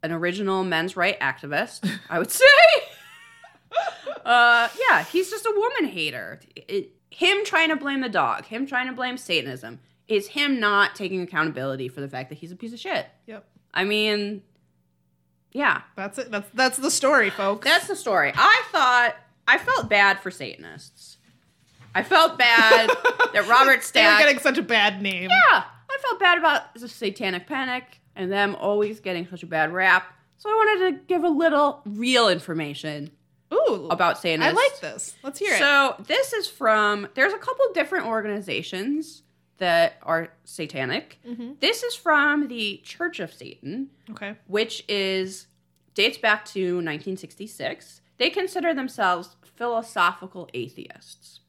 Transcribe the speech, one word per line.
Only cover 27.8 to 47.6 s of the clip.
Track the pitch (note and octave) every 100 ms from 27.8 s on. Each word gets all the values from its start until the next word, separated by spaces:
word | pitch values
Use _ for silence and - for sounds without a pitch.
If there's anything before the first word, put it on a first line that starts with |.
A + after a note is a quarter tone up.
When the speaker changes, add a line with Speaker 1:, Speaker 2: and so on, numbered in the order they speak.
| B3+ _ _ -
Speaker 1:
and | F#3
them | G3 G3+ -
always | G3 G#3 G#3 A3
getting | F#3+ F3 F3
such | F3+
a | F3
bad | E3 D#3
rap. | F3+ F#3 F3+ - _ _ _
So | G#4
I |
wanted | A4 G#4+ G#4 F#4 C#4
to | _
give | F4+
a | E4+
little | D4 E4 D4+ D4 C#4+ G#3
real | G#3 A#3+ B3 A3+
information | F3 - D#3+ D3 C#3+ D#3 D3 D3 _ _ _ _
Speaker 2:
Ooh, | G4 D5+ G3+ D#3+
Speaker 1:
about | E3+ F3 -
Satanists. | F3 D#3+ C4+ -
Speaker 2:
I |
like | C5+ -
this. | D#3 A2 - -
Let's | C#4 -
hear | G4+
it. | A3+
Speaker 1:
So | C#4+ C#4+ C4+ - G3
this | F4+ C5+
is | A4+ -
from, | - A#3+ G#3+ G#3 G#3 G3+ -
there's | C#4+
a | G4+
couple | - C5 C5
different | F#4 D#4 F#4 B3+
organizations | A3 G#3 G#3 F#3+ A2+ - F#3 A3 D4 D#4+ - _ _ _ _
that | F3+ E3+ E3 -
are | - E3 E3 _ -
satanic. | - D#3 C#3 C3 F#3 - - A#3+
Speaker 2:
Mm-hmm. | A#3 A#3+ C#4+
Speaker 1:
This | F#4 A#4
is | A#4+ A#4+
from | E4+ D4+ D4 D4 C#4+
the | A#3+ G#3 G3 -
Church | - F4 -
of | E3
Satan, | - - - C3+ G#3+ C4+ _ -
Speaker 2:
Okay. | G#3+ G3+ G#3+ _
Speaker 1:
which | G3+ A3+ - -
is, | G3+ F#3+ F#3+ F#3 G3 - _ _ _ _ -
dates | G3 -
back | A3+ G#3+ -
to | G3 F#3 F3+
nineteen | E3 D3 F#3+ F#3
sixty-six. | D#3+ - G#3+ -